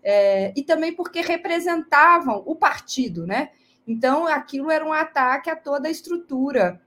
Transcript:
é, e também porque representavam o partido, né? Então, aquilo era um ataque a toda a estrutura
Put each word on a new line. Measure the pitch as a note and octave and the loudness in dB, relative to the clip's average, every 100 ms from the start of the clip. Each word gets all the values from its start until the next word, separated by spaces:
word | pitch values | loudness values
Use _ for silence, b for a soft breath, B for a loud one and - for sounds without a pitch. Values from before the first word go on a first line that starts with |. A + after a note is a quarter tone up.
é, | G3 G3+ G3+ G3 G3 G3 | 2 4 4 4 0 -4
e | |
também | C#4+ D#4+ D#4+ | 0 0 0
porque | E4 E4+ E4+ | -4 -8 -4
representavam | E4+ E4 F#4 E4+ E4+ E4+ D#4 C#4+ D#4+ E4+ C#4 G#3 - | -2 -2 -2 -2 0 -4 2 4 6 4 2 -4 -4
o | D#4+ | 0
partido, | - - - - A#3+ E3+ E3+ | 0 0 -10 -4 -4 -4 -4
né? | G#3+ D4 b b b - | -4 -4 b b b -8
Então, | A3+ B3+ C#4+ E4 | -2 2 2 0
aquilo | D4 C4 C#4 D4 | -2 -4 -8 -2
era | D#4 D#4 | -2 0
um | |
ataque | D#4 D#4+ D4+ B3+ C4 E4 | -2 -2 0 0 0 -4
a | D#4+ | -8
toda | D4+ C#4+ D4 | -4 -4 -4
a | |
estrutura | D#4+ - F4 - C4 C4+ C4 F3+ F3+ | -6 -6 -8 -6 -4 0 2 0 -2